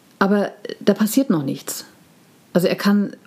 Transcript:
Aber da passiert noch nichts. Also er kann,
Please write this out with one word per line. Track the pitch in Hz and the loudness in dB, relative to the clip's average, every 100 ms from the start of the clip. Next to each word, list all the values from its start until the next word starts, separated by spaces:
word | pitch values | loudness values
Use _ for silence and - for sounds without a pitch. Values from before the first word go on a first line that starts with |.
| _ _ | _ _
Aber | 196 208 190 - - - | 0 0 -2 -6 -14 -2
da | - | 0
passiert | 202 214 - 269 | 2 2 2 2
noch | 165 | 0
nichts. | 139 139 - - - - _ _ _ _ _ | -2 -6 -8 -12 -14 -20 _ _ _ _ _
Also | 180 175 | 0 0
er | 180 | 0
kann, | 202 202 196 - | 2 2 0 -4